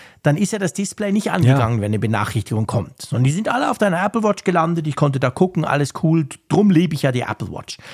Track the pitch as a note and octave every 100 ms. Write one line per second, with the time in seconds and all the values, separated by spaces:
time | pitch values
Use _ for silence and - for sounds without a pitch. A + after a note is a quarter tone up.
0 | - _ D3+ D3 G3 G#3+ F#3+ - G3+ -
1 | G3+ G3+ G3 - A#2 C3+ A2+ A#2 G#2 G#2+
2 | A2 G#2+ G#2 A2 - A2 A2 A#2 - -
3 | - A2+ C3 E3 A3 B3 C#4+ A#3 G3+ E3+
4 | G#3 A3+ G#3+ G3+ - F3 E3 E3+ D3+ -
5 | C#3+ C3+ B2+ - F#3 E3 D3+ C#3+ C#3 -
6 | D#3+ E3 C#3+ - - D#3 G#3 E3 F3+ D3+
7 | C#3 B2 A#2 - G2+ - - - -